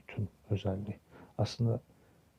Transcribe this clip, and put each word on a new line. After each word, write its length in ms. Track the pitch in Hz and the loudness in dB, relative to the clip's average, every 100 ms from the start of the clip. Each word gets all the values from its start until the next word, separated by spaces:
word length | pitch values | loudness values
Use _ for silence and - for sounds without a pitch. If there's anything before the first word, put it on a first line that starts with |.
| - | -8
tüm 200 | - 101 - - | -4 -4 -6 -2
özelliği. 480 | 95 101 95 101 - _ - - - | 0 2 -2 -4 -8 _ -20 -10 -2
Aslında 420 | 107 - 117 - - - _ _ _ | -2 2 2 2 -4 -20 _ _ _